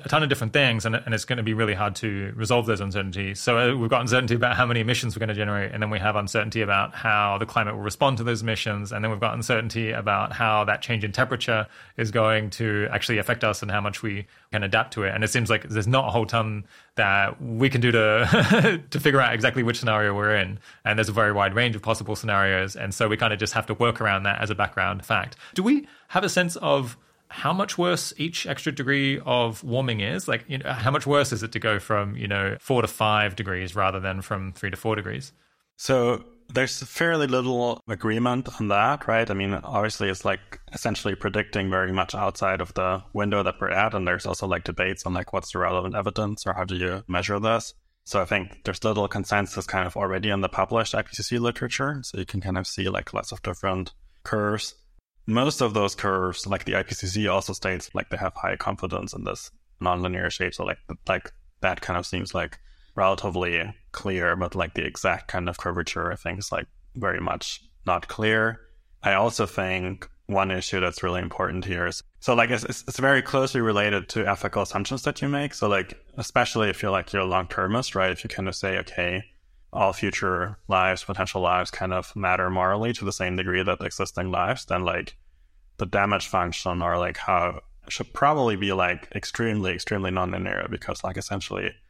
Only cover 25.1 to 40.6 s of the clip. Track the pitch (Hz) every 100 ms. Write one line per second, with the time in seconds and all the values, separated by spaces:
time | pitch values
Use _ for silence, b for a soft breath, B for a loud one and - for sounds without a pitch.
25.1 | 107 - - B - 196 285 285 B B
26.1 | 185 190 - 175 175 165 139 123 - b
27.1 | b _ - 143 185 208 - 175 170 -
28.1 | - 165 170 - 143 - 147 131 139 135
29.1 | 139 135 123 117 110 139 120 127 110 101
30.1 | 151 - 120 - 135 135 127 110 147 139
31.1 | 143 139 113 107 - 113 104 - 107 101
32.1 | 113 107 101 98 98 - 127 113 - 107
33.1 | 107 104 92 98 92 92 98 95 95 95
34.1 | 95 95 101 95 - 101 87 113 107 101
35.1 | 117 135 - _ _ _ - - 131 120
36.1 | 117 - - - 117 131 - 127 - 170
37.1 | 165 143 127 127 123 120 117 - 104 113
38.1 | 110 120 123 135 - 107 98 113 143 -
39.1 | 113 113 98 98 98 - 113 107 - 101
40.1 | 95 107 95 - -